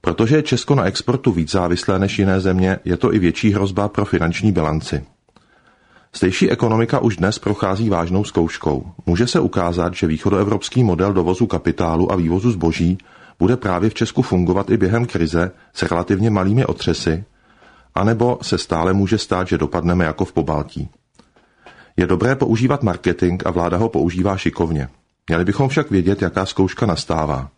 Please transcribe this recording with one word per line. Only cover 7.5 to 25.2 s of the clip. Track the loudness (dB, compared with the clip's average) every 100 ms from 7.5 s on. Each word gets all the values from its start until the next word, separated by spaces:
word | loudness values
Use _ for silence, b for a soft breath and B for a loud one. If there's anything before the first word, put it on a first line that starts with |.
| -2 -2 0 0
vážnou | 0 0 -2
zkouškou. | 0 0 0 -2 -2 -4 -6 -10 -2
Může | 0 2
se | 0
ukázat, | 0 0 -2 -2 -4
že | -2 -2
východoevropský | 0 0 0 0 -2 -2 0
model | 2 2 2
dovozu | 2 0 0 0
kapitálu | 0 -2 -2 0 2 0
a | 0
vývozu | 0 0 0
zboží | 0 0 0 0 0 B B B B
bude | 0 0
právě | 0 0 0
v |
Česku | 0 -2 -2
fungovat | 0 0 2 0 0
i | 0
během | 2 0 -2
krize | -2 0 0 -2 b b
s | -6
relativně | -2 -2 0 0 2
malými | 2 2 2 0
otřesy, | -2 -2 -2 -2 -2 -6 b b b b b b
anebo | -2 0 2 0 0
se | -2 -4
stále | -2 0 2
může | 2 2 0
stát, | 0 -2 0
že | -2
dopadneme | 0 -2 0 2
jako | 0 -2
v | -4
Pobaltí. | -2 -2 -2 -4 -10 -12 _ _ _ b b b b b b b -2
Je | 2
dobré | 2 2 2
používat | 2 2 2 2
marketing | 0 0 -2 2 0 0 -2
a |
vláda | 0 0 0
ho | 0
používá | 2 0 0 -2 0
šikovně. | -4 -2 -2 -2 -4 _ _ _